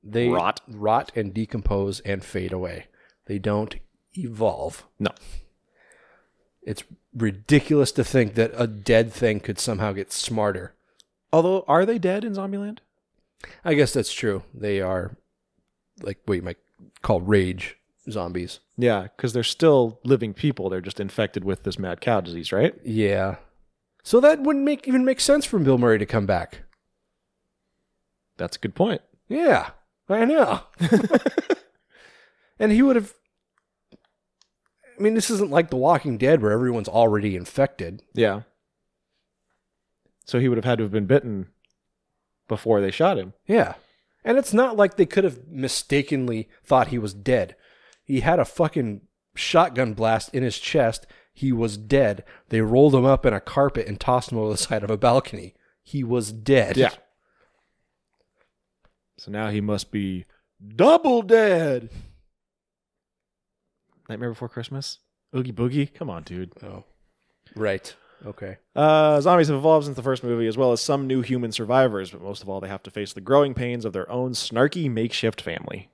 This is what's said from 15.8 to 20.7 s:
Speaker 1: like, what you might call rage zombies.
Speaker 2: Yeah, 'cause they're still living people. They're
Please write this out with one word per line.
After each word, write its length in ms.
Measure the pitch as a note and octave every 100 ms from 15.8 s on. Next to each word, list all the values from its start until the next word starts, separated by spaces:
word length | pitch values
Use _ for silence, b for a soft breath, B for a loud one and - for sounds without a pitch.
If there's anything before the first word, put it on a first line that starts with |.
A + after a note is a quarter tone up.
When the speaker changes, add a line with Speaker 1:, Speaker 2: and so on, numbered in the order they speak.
| _ _
Speaker 1:
like, 180 | G2+ G2 -
what 100 | F#2+
you 60 |
might 160 | F2+ E2+ _ _ - _
call 200 | - F#2
rage 560 | F2+ G#2 F#2 F#2 - - _ _ -
zombies. 480 | G#2+ F2 F2+ F2 - _ -
Speaker 2:
Yeah, 300 | A#2+ G2+ F#2+ -
'cause 160 | B2
they're 100 | A#2+
still 560 | A2+ - E3 C#3 A#2 A2
living 300 | B2 C3 A2
people. 360 | G2 D3+ B2+
They're 120 | F#2+